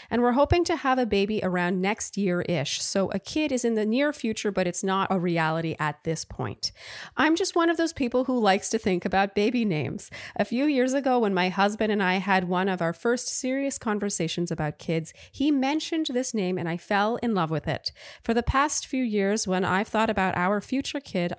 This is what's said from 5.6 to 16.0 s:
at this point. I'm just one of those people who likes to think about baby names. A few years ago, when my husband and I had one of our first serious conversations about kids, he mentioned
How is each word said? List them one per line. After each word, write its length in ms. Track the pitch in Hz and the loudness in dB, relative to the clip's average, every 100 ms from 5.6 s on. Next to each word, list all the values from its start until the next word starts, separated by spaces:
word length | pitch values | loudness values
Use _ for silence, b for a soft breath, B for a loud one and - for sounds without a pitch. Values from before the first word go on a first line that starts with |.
| 165 - | -2 -2
at 260 | 151 143 | -4 -4
this 220 | - 160 - | -4 -6 -6
point. 440 | - 117 - - - B B B B | -6 -6 -6 -8 -10 B B B B
I'm 180 | 302 | 2
just 220 | 339 381 349 | 2 2 2
one 140 | 330 | 2
of 80 | 330 | 2
those 160 | 330 | 0
people 300 | - 240 254 | -2 -2 0
who 140 | 262 254 | 0 2
likes 300 | 208 202 - | 4 2 0
to 80 | 220 | -2
think 280 | 208 180 190 | 0 0 0
about 280 | 190 196 | 0 0
baby 300 | - 208 247 | 2 0 2
names. 460 | 233 156 123 - - B B B | 0 0 -2 -6 -10 B B B
A 80 | |
few 220 | - 233 302 | -2 0 2
years 260 | 269 262 | 2 2
ago, 280 | 269 262 247 | 2 2 2
when 120 | 214 | 2
my 160 | 185 180 | 2 2
husband 440 | 185 202 214 220 | 2 0 2 0
and 100 | 208 | 2
I 140 | 185 185 | 2 0
had 280 | 190 190 | 2 2
one 240 | 175 180 196 | 2 0 0
of 140 | 180 | 0
our 100 | 165 | -2
first 360 | 170 233 240 - | 0 0 0 0
serious 500 | - 254 269 277 - | -2 -2 -2 -2 -2
conversations 720 | 226 208 208 - 165 - 170 | -2 -2 0 0 -2 -2 -2
about 280 | 160 151 147 | -2 -4 -4
kids, 200 | - 165 160 - B | -2 -2 -2 -10 B
he 220 | - 277 | -2 2
mentioned 560 | 285 262 311 - 330 | 2 2 0 -2 -2